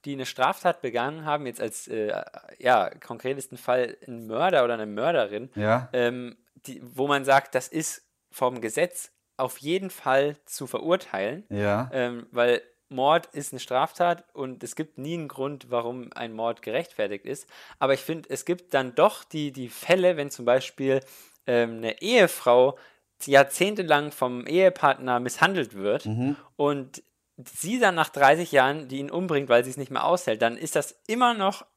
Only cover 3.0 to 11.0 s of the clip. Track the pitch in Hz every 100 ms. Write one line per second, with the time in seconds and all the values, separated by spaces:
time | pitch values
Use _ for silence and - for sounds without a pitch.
3 | - 120 127 139 - 123 - 127 120 -
4 | - 117 110 110 180 165 120 117 107 104
5 | 143 165 104 104 135 104 107 120 123 127
6 | 120 123 123 - _ _ - 127 120 123
7 | 143 139 135 135 - 127 - 160 160 -
8 | _ _ _ - 127 123 110 139 180 -
9 | - _ _ - 127 - 139 185 190 -
10 | 139 135 143 147 - - 135 113 160 185